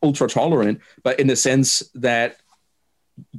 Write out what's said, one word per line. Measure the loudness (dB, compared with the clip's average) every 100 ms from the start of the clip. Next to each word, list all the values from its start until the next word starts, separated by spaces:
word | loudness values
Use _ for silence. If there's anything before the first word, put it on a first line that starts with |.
ultra | -2 0 -2
tolerant, | 0 0 2 0 -2 -10 _
but | -4 0
in | 0
the | 2
sense | 2 2 2 -2 -6
that | -4 -2 0 -2 -6 _ _ _ _ _ _ _ -20 -20